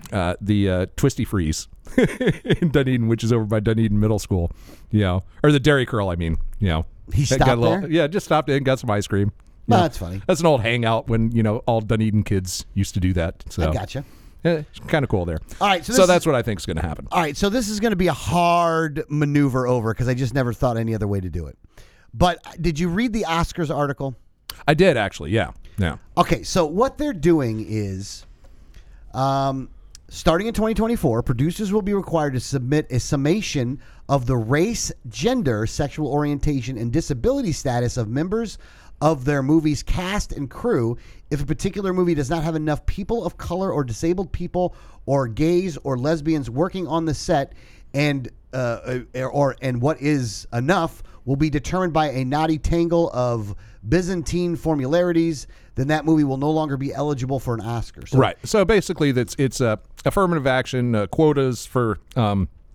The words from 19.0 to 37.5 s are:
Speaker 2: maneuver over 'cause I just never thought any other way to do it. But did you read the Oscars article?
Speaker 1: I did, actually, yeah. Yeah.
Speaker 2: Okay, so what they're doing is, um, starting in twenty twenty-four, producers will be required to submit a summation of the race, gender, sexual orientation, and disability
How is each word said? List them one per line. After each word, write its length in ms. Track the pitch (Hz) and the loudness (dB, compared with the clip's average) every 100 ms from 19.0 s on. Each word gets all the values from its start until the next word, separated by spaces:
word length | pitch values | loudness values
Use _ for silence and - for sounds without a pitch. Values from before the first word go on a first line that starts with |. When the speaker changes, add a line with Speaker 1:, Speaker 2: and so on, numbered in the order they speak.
| - | -4
Speaker 2:
maneuver 580 | 147 147 143 143 127 123 | 0 2 4 4 2 2
over 260 | 127 110 | 0 0
'cause 140 | 107 120 | 0 0
I 60 | |
just 200 | 123 131 | 0 0
never 200 | 135 123 | 0 -2
thought 240 | 110 131 117 | 0 0 0
any 160 | 113 110 | -2 -2
other 120 | 101 | -2
way 120 | 101 | -2
to 100 | 90 | -4
do 180 | 82 73 | -6 -10
it. 100 | - - - - _ - | -14 -20 -20 -20 _ -18
But 260 | 113 180 170 - - | 2 2 2 -10 -4
did 180 | 165 151 | -2 0
you 80 | 175 | -2
read 240 | 180 247 | 0 0
the 100 | 214 165 | -2 0
Oscars 460 | 165 165 - 151 147 | 0 0 -2 -4 -2
article? 400 | 143 135 135 120 - _ - - - | -2 -2 -8 -8 -20 _ -20 -4 0
Speaker 1:
I 60 | |
did, 220 | 151 190 123 | 6 6 4
actually, 360 | 98 - 73 | 0 -4 -2
yeah. 200 | 110 82 - - - | 0 0 -6 -12 -2
Yeah. 200 | 87 - - - | 0 -2 -4 0
Speaker 2:
Okay, 260 | 175 165 | 2 2
so 220 | - 190 156 | 0 0 0
what 320 | 175 262 269 | 2 0 0
they're 160 | 294 | -4
doing 520 | 196 160 160 123 110 107 | 0 2 4 2 -4 -4
is, 580 | 107 101 95 101 - - - - - - - - - - | -4 -4 -6 -10 -14 -18 -20 -20 -20 -20 -20 -20 -20 -12
um, 560 | 131 135 139 135 135 127 - - - - | -4 -2 0 -2 -4 -10 -16 -20 -20 -18
starting 400 | - 180 165 226 | -2 2 2 0
in 60 | |
twenty 200 | 208 220 208 | -2 0 0
twenty-four, 480 | 226 233 151 113 | 0 0 0 0
producers 500 | 120 120 151 175 208 | 0 0 0 -2 -2
will 80 | 214 | -2
be 120 | 196 | 0
required 400 | 202 170 160 147 | -2 0 -2 0
to 60 | 127 | -4
submit 480 | - 135 123 151 147 | -4 -6 0 0 0
a 80 | 127 | -4
summation 800 | - 147 143 208 - 147 120 139 - - - | -2 0 2 0 -2 -4 -4 -6 -12 -18 -2
of 180 | 139 123 | -2 0
the 100 | 127 | -2
race, 540 | 110 147 202 233 - - 127 | 0 0 0 -2 -6 -10 -14
gender, 560 | 110 190 254 147 107 113 | -2 0 0 0 0 -2
sexual 420 | - 143 - 147 | -2 -4 -4 -2
orientation, 680 | 147 147 143 156 139 117 123 | 0 0 0 0 -2 -4 -6
and 160 | 117 | -2
disability 580 | 139 - 127 226 277 220 | -2 -2 -2 0 0 -2